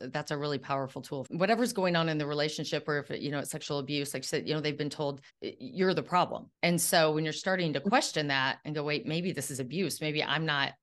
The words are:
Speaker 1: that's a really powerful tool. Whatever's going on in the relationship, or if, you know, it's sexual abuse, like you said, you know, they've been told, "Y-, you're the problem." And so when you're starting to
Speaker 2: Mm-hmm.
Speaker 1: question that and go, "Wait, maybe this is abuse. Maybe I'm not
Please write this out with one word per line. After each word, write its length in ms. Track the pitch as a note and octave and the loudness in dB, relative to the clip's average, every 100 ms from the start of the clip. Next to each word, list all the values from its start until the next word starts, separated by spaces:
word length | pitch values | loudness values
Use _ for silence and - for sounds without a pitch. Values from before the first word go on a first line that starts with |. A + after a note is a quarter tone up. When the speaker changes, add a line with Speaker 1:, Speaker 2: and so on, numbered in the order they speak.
Speaker 1:
that's 300 | C3 D3+ D3 | -6 -6 -4
a 60 | D3 | -2
really 200 | D3 C#3 | -2 -2
powerful 420 | C#3 C3+ B2+ C3+ | -2 -2 -2 -8
tool. 240 | - C#3+ - | -8 -8 -6
Whatever's 440 | E3 F#3+ A3+ A#3+ | 0 2 4 2
going 220 | A3 F#3 E3+ | 2 2 4
on 140 | E3 | 2
in 80 | D#3 | 0
the 80 | D3 | 0
relationship, 600 | D3 D3+ D3+ C#3+ D3+ D#3 | 0 0 0 -2 -2 0
or 100 | D3 | -2
if, 140 | C#3 | -2
you 180 | C#3+ C#3+ | -6 -4
know, 80 | C#3+ | -4
it's 140 | C3+ | -4
sexual 260 | D#3 - C#3+ | -8 -4 -4
abuse, 380 | C3+ C#3+ C#3 C3 | -2 -2 -2 -4
like 80 | |
you 40 | - | -2
said, 200 | C#3+ - | -2 0
you 80 | D3+ | 0
know, 60 | |
they've 140 | D3 D3+ | 0 -2
been 140 | D3 | -4
told, 320 | - C#3+ C#3+ - - | -2 -4 -4 -12 -10
"Y-, 120 | A#2 - | -10 -8
you're 340 | C3 F3+ F#3 | -8 2 2
the 80 | D#3+ | 2
problem." 480 | - F3+ D#3 - - - | 2 2 2 -2 -10 0
And 180 | F3 E3+ | 2 2
so 300 | - F3 D#3 | 4 6 6
when 120 | D#3 | 4
you're 100 | D#3 | 0
starting 380 | D3+ G3 F#3 E3 | -2 0 0 0
to 60 | C#3+ | 0
Speaker 2:
Mm-hmm. 100 | G3+ | 2
Speaker 1:
question 400 | B3+ - D#3+ D3 | 2 2 -2 2
that 280 | C3+ C3 - - | 2 2 -2 -4
and 80 | |
go, 100 | D3+ | -4
"Wait, 220 | D3 D3 - | -2 -2 0
maybe 260 | D#3+ F3 | -2 -2
this 200 | C#3+ - | -4 -4
is 80 | C3 | -4
abuse. 420 | B2 D#3+ E3+ - | -4 -2 -2 -2
Maybe 220 | D#3 D3+ | -2 -2
I'm 200 | - D3 D#3+ | 0 0 0
not 260 | C#3+ C#3 - | 0 0 -4